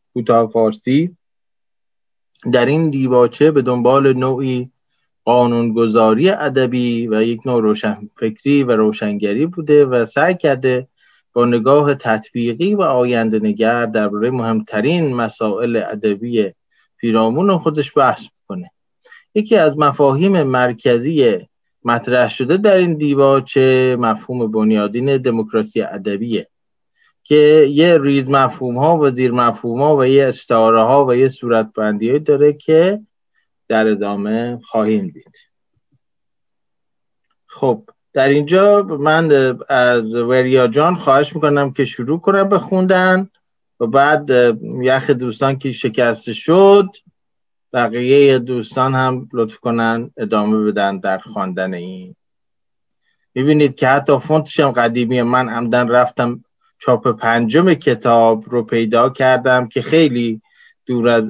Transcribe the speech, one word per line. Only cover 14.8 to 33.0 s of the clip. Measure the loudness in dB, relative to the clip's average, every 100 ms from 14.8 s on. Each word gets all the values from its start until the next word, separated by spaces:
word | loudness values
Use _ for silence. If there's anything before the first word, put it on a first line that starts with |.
| -2 0 -2 -4
مسائل | -6 -4 -4 -4 -2 -4 -4
ادبی | -4 -4 -4 -4 -4 -4 -8 _ _ _ _
پیرامون | -2 0 0 0 0 0
خودش | -2 -4 -4 0
بحث | 0 -2 -8 _ -16
کنه. | -14 -14 _ _ _ _ -20 _ -6
یکی | 0 2
از | 2 2
مفاهیم | 0 2 2 2 2 0
مرکزی | 0 0 -2 -2 0 0 0 0 2 0 -6 _ _ _
مطرح | -4 -4 0 0 0
شده | -2 -2 0
در | 2 2
این | 2
دیباچه | -2 -2 2 2 2 0 0 2 2 2 0
مفهوم | -2 -4 -6 -6 -4
بنیادین | -2 0 0 -2 -4 -2 -2
دموکراسی | -2 -4 -2 -4 -4 -4
ادبیه | -6 -8 -8 -6 -6 -6 -8 _ _ _ _ _ _ _
که | 0 4 6 6 6
یه | 4 4 4
ریز | 2 0 0
مفهوم‌ها | 2 0 -2 -8 -2 0 2
و | 0
زیر | 0 0
مفهوم‌ها | 0 0 -2 -6 -2 0 2
و | 2
یه | 2 2
استعاره‌ها | -2 -2 2 4 4 4 2 2
و | 2
یه | 0
صورتبندی‌هایی | -2 -2 -2 -2 -4 -4 -2 -2 -2
داره | 0 2 2
که | 0 0 2 2 -2